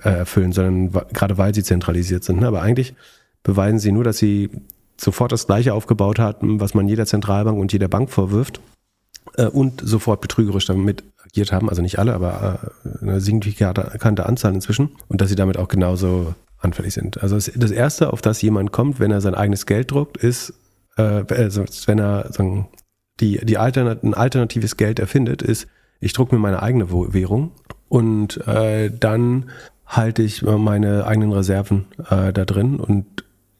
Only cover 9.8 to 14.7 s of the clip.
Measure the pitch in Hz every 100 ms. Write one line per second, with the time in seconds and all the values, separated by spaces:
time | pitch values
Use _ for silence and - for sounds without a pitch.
9.8 | - 110 117 101 - - 107 98 92 95
10.8 | 101 101 - _ - - 101 95 107 87
11.8 | 90 98 107 98 90 92 98 92 - -
12.8 | - 107 104 95 98 110 101 101 98 92
13.8 | - 110 113 101 90 120 107 95 -